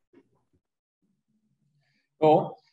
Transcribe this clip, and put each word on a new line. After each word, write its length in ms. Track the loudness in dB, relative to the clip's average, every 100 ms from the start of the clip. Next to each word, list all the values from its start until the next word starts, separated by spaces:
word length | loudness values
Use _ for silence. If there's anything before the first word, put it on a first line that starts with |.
| _ _ _ _ _ _ _ _ _ _ _ _ _ _ _ _ _ _ _ _ _ -2
No, 360 | 2 2 0 -12 _